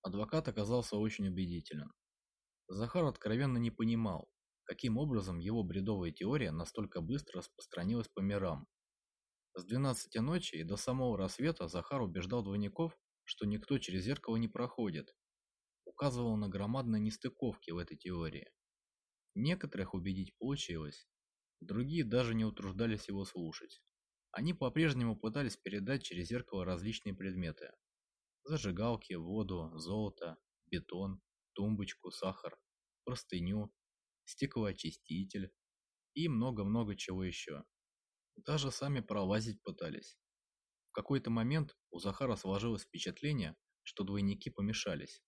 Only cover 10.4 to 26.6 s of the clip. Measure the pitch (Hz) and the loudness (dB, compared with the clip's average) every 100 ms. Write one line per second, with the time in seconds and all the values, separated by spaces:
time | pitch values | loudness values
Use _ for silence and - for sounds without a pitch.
10.4 | - 80 82 - - 127 123 98 95 - | -2 -4 -2 -2 0 2 2 2 0 2
11.4 | 147 160 82 87 - 139 104 85 90 120 | 0 0 -2 -4 -2 -2 0 0 0 0
12.4 | 98 101 101 - 165 - _ _ - - | 2 0 0 0 -2 -4 _ _ -10 -2
13.4 | 104 107 - 139 - 92 95 143 - 113 | 0 0 2 0 2 0 0 -2 0 2
14.4 | 113 - 120 - 107 78 69 _ _ _ | 2 0 -4 0 0 0 -8 _ _ _
15.4 | _ _ _ _ - - 143 123 120 107 | _ _ _ _ -18 -2 0 2 2 2
16.4 | 101 95 101 131 120 107 107 107 123 - | 2 0 0 0 2 4 2 0 -6 0
17.4 | 123 - - 85 85 76 90 87 82 71 | -2 -2 -4 -4 -4 -6 -4 -2 -2 -4
18.4 | - _ _ _ _ _ _ _ _ 101 | -12 _ _ _ _ _ _ _ _ 0
19.4 | 135 185 - - 92 95 95 95 92 _ | 0 0 -2 -4 -2 -2 0 -2 -4 _
20.4 | 123 139 - 82 73 - - _ _ _ | -4 -2 -2 -4 -4 -10 -20 _ _ _
21.4 | _ _ 85 104 131 165 117 120 120 113 | _ _ -4 -2 2 2 4 4 4 4
22.4 | 110 104 98 95 117 107 - 98 95 92 | 2 0 -4 0 2 2 0 -4 -2 -4
23.4 | 82 - - - _ _ _ _ _ - | -6 -6 -14 -18 _ _ _ _ _ -2
24.4 | 147 170 127 151 160 127 117 104 110 131 | 0 2 0 4 4 4 2 2 0 0
25.4 | 131 - 95 101 98 139 - 90 87 123 | -2 -2 -4 -2 0 0 -2 -6 -2 -4
26.4 | - 98 | -2 -2